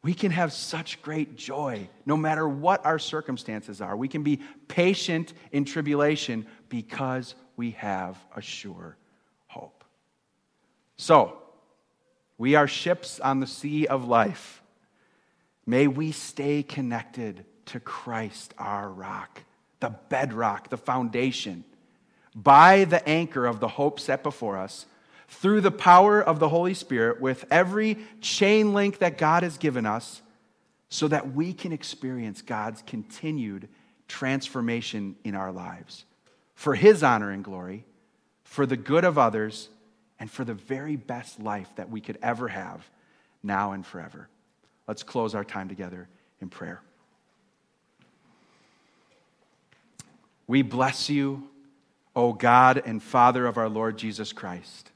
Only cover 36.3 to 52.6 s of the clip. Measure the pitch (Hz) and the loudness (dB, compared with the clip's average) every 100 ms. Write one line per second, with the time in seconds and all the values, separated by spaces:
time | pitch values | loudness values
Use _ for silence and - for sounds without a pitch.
36.3 | _ _ _ 151 127 208 202 147 117 104 | _ _ _ -2 6 8 8 6 4 0
37.3 | 98 101 95 90 98 113 _ _ _ _ | -8 -10 -12 -10 -12 -16 _ _ _ _
38.3 | _ _ - 139 127 107 151 180 151 117 | _ _ -4 -2 -2 0 2 4 4 2
39.3 | 107 107 107 - _ _ _ _ _ 110 | 2 -6 -8 -18 _ _ _ _ _ -16
40.3 | - 120 107 - 135 147 147 107 123 120 | -10 -10 -10 -8 -8 -6 -8 -8 -12 -12
41.3 | - 107 101 92 - - 110 - 113 117 | -12 -8 -8 -8 -14 -12 -12 -10 -8 -6
42.3 | 117 120 98 92 - - _ _ _ _ | -4 -6 -10 -12 -16 -20 _ _ _ _
43.3 | _ 104 98 101 98 92 90 80 - - | _ -6 -4 -4 -6 -12 -16 -16 -18 -20
44.3 | _ _ _ _ _ - 107 - 127 113 | _ _ _ _ _ -14 -14 -10 -6 -4
45.3 | 101 101 104 95 95 90 90 90 _ _ | -6 -8 -10 -12 -12 -14 -14 -20 _ _
46.3 | _ 95 - 85 87 _ _ _ _ _ | _ -18 -14 -14 -16 _ _ _ _ _
47.3 | _ _ _ _ _ _ _ _ _ _ | _ _ _ _ _ _ _ _ _ _
48.3 | _ _ _ _ _ _ _ _ _ _ | _ _ _ _ _ _ _ _ _ _
49.3 | _ _ _ _ _ _ _ - _ _ | _ _ _ _ _ _ _ -20 _ _
50.3 | _ _ 127 120 117 131 131 - 147 139 | _ _ 0 2 0 -2 -2 -2 -2 -2
51.3 | 139 - _ _ _ _ _ _ - 120 | -6 -14 _ _ _ _ _ _ 0 0
52.3 | 110 123 123 | 2 4 8